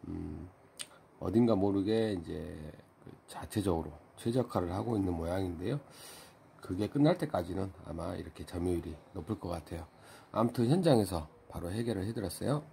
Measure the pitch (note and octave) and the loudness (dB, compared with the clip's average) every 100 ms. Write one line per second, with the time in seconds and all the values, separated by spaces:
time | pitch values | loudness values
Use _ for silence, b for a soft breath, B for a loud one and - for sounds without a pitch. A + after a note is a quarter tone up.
0 | F2 E2+ E2 D#2+ F2 - - - B B | -8 -8 -6 -8 -12 -18 -20 -16 B B
1 | - - F#2+ G#2 A#2+ G2+ G2 G2 G2 A2 | -20 -8 2 6 6 6 6 4 4 2
2 | A2 F#2+ D#2 E2 E2 E2 D2+ - - _ | 2 0 -4 -8 -8 -10 -12 -14 -20 _
3 | - - - - - A2 G2 E2 D#2+ D#2+ | -20 -20 -16 -12 -4 0 2 0 -2 -10
4 | - - A#2+ B2 - G#2 F2 F#2 A2 A2 | -20 -6 0 0 2 0 0 -2 0 0
5 | F#2+ F2 E2 F#2 F#2 E2 F#2+ C#3+ - B | 0 0 0 0 -2 -2 -4 -4 -6 B
6 | B B B B - - - F#2 G#2 C#3+ | B B B B -20 -18 -6 -2 0 4
7 | D3+ F3+ D3+ F#2+ F2 F#2 F#2+ - - E2 | 4 4 0 -2 -2 -4 -4 -8 -10 -6
8 | F2 F2+ E2 - E2+ F2+ F2 E2+ E2+ D#2 | -6 -6 -8 -12 -8 -2 0 0 -2 -12
9 | - G2 D#2 G#2 F#2 E2+ - E2+ D#2+ - | -12 -12 -6 -6 -4 -6 -6 -10 -10 -18
10 | B B B G#2 A2+ - A#2 F3 E3+ A#2+ | B B B 2 2 4 4 6 8 6
11 | G2 E2+ D2+ - - E2+ E2+ G#2 A#2+ G2 | 6 0 -6 -14 -12 -8 -4 -2 -2 -2
12 | G2 A#2 F#2+ - G2 D3+ - | -2 -4 -6 -4 -2 -2 -4